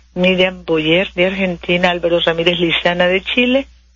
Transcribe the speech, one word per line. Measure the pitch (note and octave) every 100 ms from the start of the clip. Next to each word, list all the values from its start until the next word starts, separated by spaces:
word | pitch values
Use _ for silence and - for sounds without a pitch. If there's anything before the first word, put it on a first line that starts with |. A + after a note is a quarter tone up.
| _
Miriam | F3+ F3+ F#3 F#3 F#3 F3
Boyer | D#3+ D#3 E3+ G3
de | F3+ F#3
Argentina, | G3 F#3 F3 - F3 F3+
Álvaro | F3 E3+ E3+
Ramírez | E3+ E3 E3 F3
Lizana | E3+ D3+ F3 F3 F3+
de | F#3
Chile | - - B3 C4 C#4 _ _